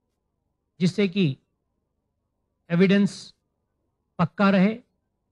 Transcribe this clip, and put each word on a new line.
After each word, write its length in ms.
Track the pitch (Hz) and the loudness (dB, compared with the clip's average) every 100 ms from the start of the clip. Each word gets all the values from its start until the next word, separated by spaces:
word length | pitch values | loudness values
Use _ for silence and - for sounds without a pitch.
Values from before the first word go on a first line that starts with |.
| _ _ _ _ _ _ _ - | _ _ _ _ _ _ _ -6
जिससे 280 | 175 196 202 | -4 -2 -2
कि 280 | 190 170 - _ _ _ _ _ _ _ _ _ _ _ _ - | -2 -4 -4 _ _ _ _ _ _ _ _ _ _ _ _ -6
evidence 640 | 170 190 202 202 - - _ _ _ _ _ _ _ _ - | 0 2 2 0 -4 -20 _ _ _ _ _ _ _ _ -6
पक्का 320 | 175 - 196 | -4 0 0
रहे 280 | 190 190 233 - _ _ _ _ | 2 0 -2 -12 _ _ _ _